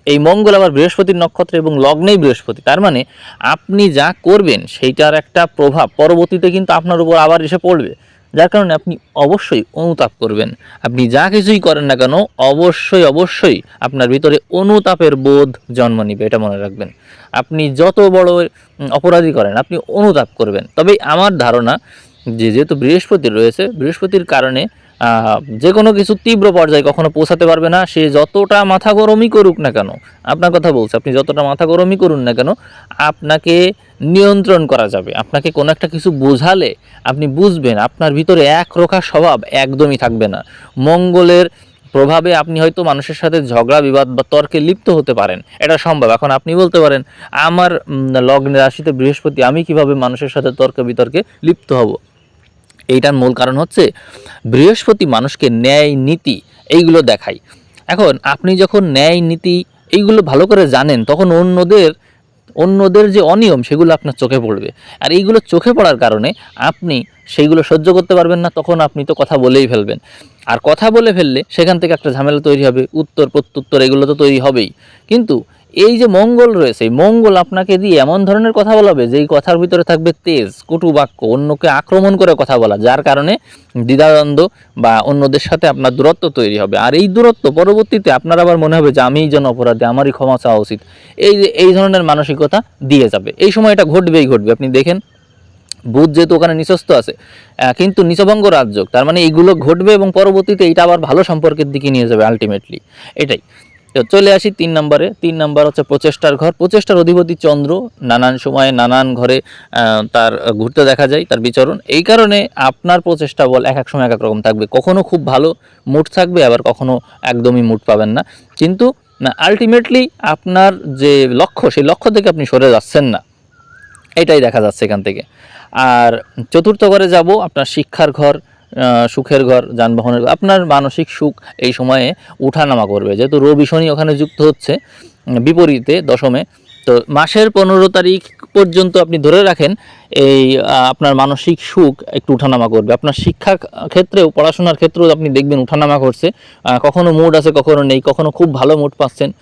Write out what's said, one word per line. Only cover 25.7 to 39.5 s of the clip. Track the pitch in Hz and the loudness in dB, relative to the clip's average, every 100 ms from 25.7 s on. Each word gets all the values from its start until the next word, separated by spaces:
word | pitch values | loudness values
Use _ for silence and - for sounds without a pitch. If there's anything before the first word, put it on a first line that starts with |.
কোনো | 208 214 | 2 2
কিছু | 202 196 208 | 2 -2 -2
তীব্র | 233 220 196 | -2 0 2
পর্যায়ে | 175 156 147 | 2 2 2
কখনো | 143 151 160 | 0 0 -2
পৌঁছাতে | 151 156 165 165 | 0 -2 0 2
পারবে | 160 165 | 2 2
না। | 180 180 | 0 -2
সে | 160 156 | -2 0
যতটা | 143 151 196 196 202 | 0 0 0 0 0
মাথা | 196 190 220 | 2 0 0
গরমই | 208 214 214 233 | 2 2 2 2
করুক | 220 196 160 | 2 2 2
না | 143 | -2
কেন, | 110 95 - _ _ | -4 -6 -8 _ _
আপনার | - 156 175 | -8 -2 0
কথা | 170 165 | 0 0
বলছি, | 131 107 113 | -2 -2 -4
আপনি | 143 | -4
যতটা | 131 135 147 | -4 -2 -2
মাথা | 139 139 165 | -2 -2 0
গরমই | 170 180 190 | 0 0 0
করুন | 180 147 | 0 0
না | 123 | -2
কেন, | 117 135 220 - - - | -2 -2 -4 -8 -20 -16
আপনাকে | - 151 - 151 156 170 175 180 208 _ - | -6 -4 -4 -2 -2 0 2 2 -2 _ -10
নিয়ন্ত্রণ | 147 185 202 202 190 180 147 | -2 2 4 2 2 2 2
করা | 131 107 | -2 -2
যাবে। | 95 95 - | -4 -8 -8
আপনাকে | 113 147 160 | -6 -4 -4
কোনো | 156 147 | -4 -2
একটা | 160 165 | -2 -4
কিছু | 160 185 | -6 -4
বোঝালে | 143 135 131 165 190 131 - _ _ | 0 0 2 2 0 -2 -6 _ _
আপনি | 123 135 147 | -6 -4 -4
বুঝবেন | 139 202 170 127 107 | 0 0 0 -2 0
আপনার | 113 - 160 | -2 -2 -2
ভিতরে | 147 160 170 143 | -2 0 2 2
একরোখা | 156 175 170 175 190 | 2 -2 -2 0 0
স্বভাব | - 156 165 123 - | -2 0 2 0 -2